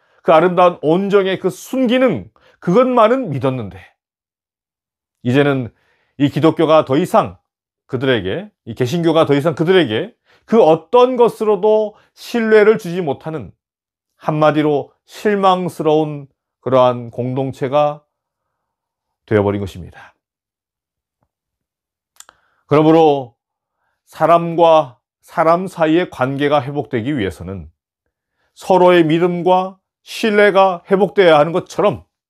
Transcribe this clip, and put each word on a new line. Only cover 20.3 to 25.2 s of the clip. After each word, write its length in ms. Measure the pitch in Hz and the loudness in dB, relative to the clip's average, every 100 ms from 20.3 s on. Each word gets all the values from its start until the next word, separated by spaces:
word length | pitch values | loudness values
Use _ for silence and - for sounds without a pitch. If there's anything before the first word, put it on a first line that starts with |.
| _ _ _ _ _ _ _ _ _ _ _ _ _ _ _ _ _ _ _ _ _ _ _ _ | _ _ _ _ _ _ _ _ _ _ _ _ _ _ _ _ _ _ _ _ _ _ _ _
그러므로 720 | 143 156 160 156 143 123 _ _ _ _ _ _ _ | 2 4 4 4 0 -6 _ _ _ _ _ _ _
사람과 920 | _ - 156 170 170 165 170 160 143 117 _ _ | _ -2 2 2 0 0 2 4 0 -8 _ _